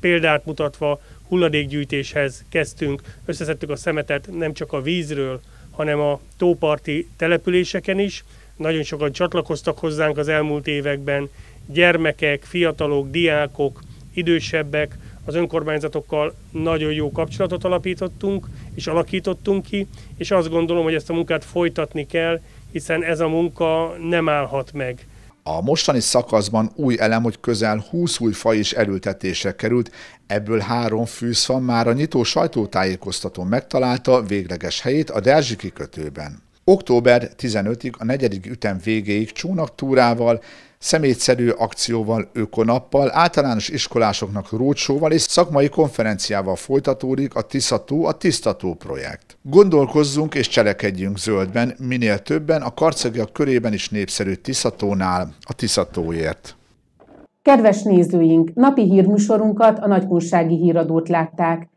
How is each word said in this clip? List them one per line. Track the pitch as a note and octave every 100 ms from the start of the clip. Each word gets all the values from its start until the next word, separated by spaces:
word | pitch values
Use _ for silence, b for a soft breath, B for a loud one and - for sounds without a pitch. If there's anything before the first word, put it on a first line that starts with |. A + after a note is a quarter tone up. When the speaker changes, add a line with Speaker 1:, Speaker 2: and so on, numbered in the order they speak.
Speaker 1:
példát | F3+ E3+ D#3+ D3+ D#3+
mutatva | D3 D3+ - D3 C#3+ b b -
hulladékgyűjtéshez | F3+ E3+ D3+ C#3+ D3 C#3+ C#3+ C3+ D3+ C#3 B2+ -
kezdtünk, | E3 D3 - D3+ C#3 b b
összeszedtük | - D#3+ D#3 D#3 D3
a | C#3+
szemetet | - D#3 C#3+ C#3+ -
nem | F3 D#3+
csak | D3+ D3+
a | C#3+
vízről, | C3+ F3+ D3+ C#3+ C3+ B2+ - b b
hanem | - D3+ D3
a | D3 C#3+ - -
tóparti | F3+ E3+ D#3 D3+ - D3 F3 -
településeken | E3 E3+ F3 F3+ F3 F#3 F3+ F#3+
is. | G3+ - - b b -
Nagyon | D#3 D#3+
sokan | D3 D3+ D3
csatlakoztak | C3+ F3 F3 D#3 D3+ - D3+
hozzánk | E3 D3+ D#3 D3
az | D3
elmúlt | D#3 D3+ D3 C#3+
években, | D3 C#3+ C#3+ C#3 C#3+ C#3+ b b b -
gyermekek, | D3 F3 E3+ D#3+ C#3+ D3+ C#3+
fiatalok, | - F3+ E3+ D#3 D3+ C#3+ C#3
diákok, | D3 E3 D3+ C#3+ - C#3+ - - b -
idősebbek, | - E3+ E3 - D#3+ D3 D3+ D3 - b b
az | -
önkormányzatokkal | D#3+ E3 D#3+ D3+ D3+ D3 D3+ C#3+ D3+ D3+ - -
nagyon | D#3+ D#3+ D#3+ D3+
jó | D3+ D3
kapcsolatot | C3+ D#3+ - F#3 F3+
alapítottunk, | F#3 F3+ F#3+ F3+ F#3 - G3 G3 - B B
és | - C#3
alakítottunk | D#3+ E3 F#3+ F#3 F3+ - G3
ki, | F#3 G3+ G3 b b b
és | E3
azt | G3 D#3+
gondolom, | E3 E3 E3+
hogy | D#3+
ezt | D#3+ -
a |
munkát | E3+ D#3+ D#3+
folytatni | - F3+ E3+ E3 D3+ D#3 C#3+
kell, | E3 E3 E3 b b b
hiszen | D#3+ - E3
ez | E3 D#3+
a | D#3+
munka | D#3+ E3+ - E3 D#3+ E3 F3 E3
nem | E3+ D#3+
állhat | D3 C3+ C3+ C3
meg. | D3 B2+ B2 - b b _
Speaker 2:
A | - E2
mostani | G2+ D#3+ - C3
szakaszban | A2 B2 A#2 A2 G2+ A2 A2
új | - C#3+ A#2
elem, | A2 A2+
hogy | A#2 G#2+
közel | - A2+ A2 G#2+ G#2+
húsz | E3+ F3 -
új | A#2
faj | G#2+ A#2 A2
is | G#2
elültetésre | - G#2+ G2 G2+ F#2 F#2+ F2 G2
került, | F#2 A2 B2 A#2 B B B _
ebből | G2+ G#2 A2+
három | G2 A#2+ A#2 A2
fűszfa | A#2 - A#2 A#2 - C3
már | B2+ A#2+ A#2
a |
nyitó | B2 D#3 C3
sajtótájékoztatón | A#2 - E3+ - G2+ F#2+ F#2+ F#2 G2 F2+ - - F2+
megtalálta | A#2 - C3 B2+ A#2+ B2 B2+
végleges | G#2+ G2+ F2+ E2+ E2+ -
helyét | B2+ C#3+ D3+
a | G#2+
Derzsi | G#2 D3 C3+ G#2+
kikötőben. | F#2+ - - - D2+ D2 D2 C#2+ _ _
Október | - G3 - A#2+ A#2+ A#2+ A#2
tizenötig, | - B2+ G#2+ G2+ A#2 C#3+ -
a |
negyedik | A2+ C#3 B2+ G2 F#2+
ütem | A#2 G#2+ F#2
végéig | G2 A2 G2+ G#2 G#2+
csónaktúrával, | - E3+ F#3 D3+ - C#3 C3 A#2+ A#2 A#2 A#2 b b b b
szemétszedő | - D#3+ C#3+ A#2+ - A#2+ A#2+
akcióval, | - A2+ - - A#2 G#2+ A2+ G2+
ökonappal, | - G#2+ - A2 B2 - C#3 C#3
általános | - E3+ E3 C#3+ A2+ -
iskolásoknak | C#3+ - A#2+ A2 F#2+ G2 G#2 F#2
rócsóval | A2 C3 C#3+ - C#3 D#3
és | D#3+
szakmai | - - E3+ D3 C#3
konferenciával | C#3 D3+ - A2 G2+ - G2+ F#2+ F2+
folytatódik | - C#3 C3+ C3+ C3 C3 C#3
a | -
Tiszató, | A2 C#3 - A#2 - D3
a | D#3+
Tisztató | D#3 - - - G2 F#2
projekt. | E2 - C2+ C2+ C#2+ _ -
Gondolkozzunk | C#3 D#3+ G3+ D#3 C3 D3+ D3 C#3 D#3
és | D3+ A2+
cselekedjünk | - G#2+ F#2+ G#2 F#2 F#2+ G2+
zöldben, | A2 G2+ F#2+ G#2+ A#2+ C3
minél | C3 B2+ A#2 G2+
többen, | - D3+ D3+ D#3
a | C#3+
karcagiak | - D#3+ D#3 B2 A#2 A2
körében | - C#3+ B2+ A2+
is | G#2 -
népszerű | G#2+ F#2+ - G2
Tiszatónál, | F#2+ - C3+ A#2+ - G2+ G2 F#2 F2+ F2 D2+
a | -
Tiszatóért. | - A2+ - F2+ - E2 E2 D#2+ - - - _ _ _ _ _ - - _
Speaker 3:
Kedves | - C4+ A3 F#3+
nézőink, | A3+ F#3 E3+ F3+ D#3+ E3 E3
napi | - C4 C4+
hírműsorunkat, | G3 F#3+ F#3 G#3 G#3 A3 A3 G#3 A3+ A3
a | G#3
Nagykunsági | F#3+ F#3+ F3 E3 F3+ E3 E3
Híradót | E3+ E3 D#3+ D#3+ E3
látták. | E3+ D#3+ - E3+ E3 E3